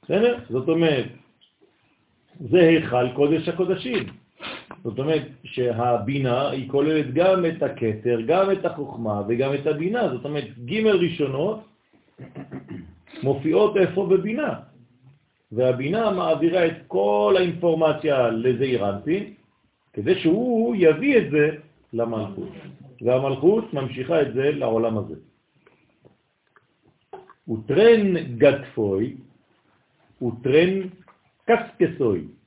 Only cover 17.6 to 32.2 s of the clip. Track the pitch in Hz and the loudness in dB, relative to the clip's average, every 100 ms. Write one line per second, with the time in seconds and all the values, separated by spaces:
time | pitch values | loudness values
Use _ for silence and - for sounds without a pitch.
17.6 | 175 160 160 151 156 139 120 113 123 117 | 0 2 2 2 0 2 2 2 0 0
18.6 | 135 123 101 101 151 180 208 - _ _ | 0 0 -2 -4 -4 -4 -4 -16 _ _
19.6 | _ _ _ - 107 180 165 190 254 226 | _ _ _ -8 -2 0 2 0 0 0
20.6 | 233 226 165 151 285 254 143 147 151 156 | 0 4 4 4 4 2 2 2 0 0
21.6 | - _ _ 113 117 113 101 98 - - | -16 _ _ -6 -4 -4 -6 -10 -12 -14
22.6 | - - - - 113 127 135 135 165 220 | -20 -20 -20 -6 0 0 0 0 2 2
23.6 | 220 151 131 120 127 165 135 113 139 147 | -2 -6 -8 -8 -2 0 0 0 -2 0
24.6 | 127 113 113 110 87 78 _ _ _ _ | -2 0 0 -2 -8 -14 _ _ _ _
25.6 | _ _ _ _ _ _ _ _ _ _ | _ _ _ _ _ _ _ _ _ _
26.6 | _ _ _ _ _ - - - - 110 | _ _ _ _ _ -20 -20 -20 -8 -8
27.6 | 110 139 226 226 202 175 135 120 143 139 | -2 4 6 6 4 0 -4 4 4 4
28.6 | - - 104 95 120 - - _ _ _ | -4 -4 -2 0 -2 -6 -20 _ _ _
29.6 | _ _ _ _ _ _ 123 113 131 143 | _ _ _ _ _ _ -8 -4 2 4
30.6 | 180 190 185 - _ _ _ _ - 226 | 4 0 -6 -12 _ _ _ _ 0 0
31.6 | - - 175 165 127 92 | 0 -2 -2 2 0 0